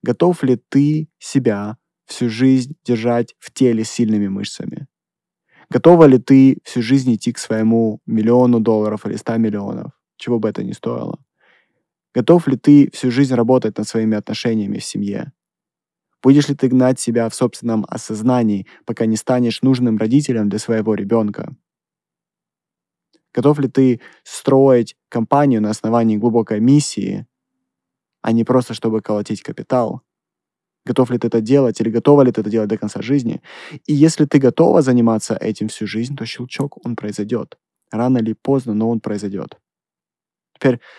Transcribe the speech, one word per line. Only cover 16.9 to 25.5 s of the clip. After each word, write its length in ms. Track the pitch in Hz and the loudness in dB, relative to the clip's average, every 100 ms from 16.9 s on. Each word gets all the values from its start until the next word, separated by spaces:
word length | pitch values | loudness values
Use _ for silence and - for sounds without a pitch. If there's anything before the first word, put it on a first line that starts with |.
| 131 | 0
себя 300 | - 117 113 | -2 -2 -2
в 60 | |
собственном 500 | - 120 - 120 110 - | -2 -4 -4 -4 -4 -4
осознании, 760 | - - 107 117 123 110 98 - - | -10 -10 -4 0 2 0 -2 -6 -16
пока 220 | - 110 113 | -12 -4 -2
не 100 | 107 | -2
станешь 460 | - 127 120 - | -2 0 0 0
нужным 360 | 135 123 123 107 | 0 2 0 0
родителем 500 | 110 139 143 117 104 | 2 2 2 -2 -2
для 100 | 107 | -4
своего 360 | - 110 107 | -2 -2 0
ребёнка? 600 | 104 101 113 104 - - 127 _ _ _ _ _ _ _ _ _ _ _ _ _ _ _ _ _ | -2 0 0 -2 -6 -14 -16 _ _ _ _ _ _ _ _ _ _ _ _ _ _ _ _ _
Готов 280 | - 139 147 | 0 0 2
ли 80 | 131 | 0
ты 320 | 135 131 117 - _ | 2 2 0 -6 _
строить 720 | - - - 135 135 123 110 _ _ | -20 -8 0 4 4 4 0 _ _
компанию 540 | 120 110 143 143 | -6 0 2 2